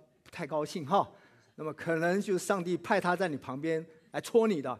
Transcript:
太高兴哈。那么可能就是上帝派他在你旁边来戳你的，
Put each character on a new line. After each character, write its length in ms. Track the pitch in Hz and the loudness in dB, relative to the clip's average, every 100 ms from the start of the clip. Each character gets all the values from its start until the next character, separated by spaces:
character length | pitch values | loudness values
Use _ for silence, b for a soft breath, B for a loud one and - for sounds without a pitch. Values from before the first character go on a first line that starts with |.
| _ _ - | _ _ -18
太 160 | - 160 | -12 -4
高 200 | 156 147 | -2 -2
兴 200 | 190 139 | -4 2
哈。 240 | 196 135 b b b b b | 2 2 b b b b b
那 80 | |
么 100 | 151 | -10
可 220 | 143 165 165 | -6 -2 0
能 220 | 170 190 | 2 0
就 180 | 208 185 | 0 -2
是 20 | |
上 220 | - 202 | 0 -2
帝 140 | 175 170 | 0 -2
派 240 | - 208 | 2 2
他 160 | 175 175 | 2 0
在 140 | 185 | 0
你 80 | 139 | -4
旁 220 | - 131 | -8 -6
边 260 | 160 160 170 b b | -2 -2 -4 b b
来 80 | 151 | -8
戳 260 | - 240 226 | 2 4 4
你 120 | 175 | 2
的， 160 | 131 120 | -2 -8